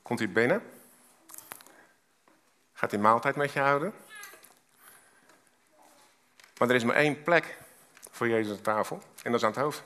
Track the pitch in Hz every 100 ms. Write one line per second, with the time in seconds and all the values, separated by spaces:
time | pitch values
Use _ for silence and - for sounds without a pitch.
0 | - 117 110 92 120 202 - - - _
1 | _ _ _ - - - - - _ _
2 | _ _ _ _ _ _ _ - - 104
3 | 107 117 139 139 143 - 139 143 180 -
4 | - 427 - - - _ _ _ - -
5 | _ _ _ _ _ _ _ _ - _
6 | _ _ _ _ - - 120 123 117 -
7 | 151 139 - 170 - - - - _ -
8 | - - 117 113 107 101 110 107 - -
9 | - - 123 120 110 104 147 -